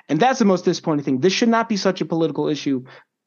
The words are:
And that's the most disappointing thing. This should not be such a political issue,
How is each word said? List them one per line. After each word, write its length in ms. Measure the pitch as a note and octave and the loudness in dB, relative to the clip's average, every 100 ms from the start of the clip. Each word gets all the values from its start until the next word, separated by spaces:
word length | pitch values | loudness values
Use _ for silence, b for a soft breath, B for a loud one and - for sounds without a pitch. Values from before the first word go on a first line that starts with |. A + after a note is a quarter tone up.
| - | -4
And 120 | D3+ | 0
that's 180 | B3 B3 | 2 4
the 60 | |
most 200 | G3+ F3+ | 2 2
disappointing 400 | F#3 D#3+ - D3 | 0 -2 -2 -2
thing. 160 | C#3 B2+ | -2 0
This 120 | F3 | 0
should 160 | F#3+ A#3 | 2 2
not 200 | A3+ A3+ | 2 0
be 80 | G3+ | -2
such 240 | G3 F#3 | -2 -2
a 40 | |
political 420 | D#3 E3 D#3+ D3 D3 | -4 -2 -2 -2 -4
issue, 380 | C#3+ D3 C3 C3 B _ _ | -4 -2 -4 -6 B _ _